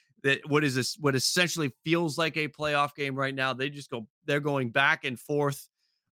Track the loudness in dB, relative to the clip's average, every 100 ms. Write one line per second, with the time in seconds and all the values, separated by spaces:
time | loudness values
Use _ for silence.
0 | _ _ 0 0 2 2 4 0 -2 0
1 | 0 2 2 2 0 0 -4 -4 -2 0
2 | 0 0 -2 -2 -6 -4 0 0 0 -2
3 | -6 -2 -2 0 -2 0 -4 -6 -10 -10
4 | -10 _ -2 0 2 0 0 2 2 2
5 | -4 -8 -4 0 0 -2 -14 _ _ _
6 | _